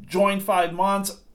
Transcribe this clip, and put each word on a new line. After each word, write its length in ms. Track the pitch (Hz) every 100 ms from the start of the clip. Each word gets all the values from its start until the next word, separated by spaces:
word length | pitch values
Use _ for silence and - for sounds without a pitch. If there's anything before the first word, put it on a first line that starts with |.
| -
joined 360 | 185 202 196
five 300 | 196 185 175
months 460 | 175 196 196 196 - -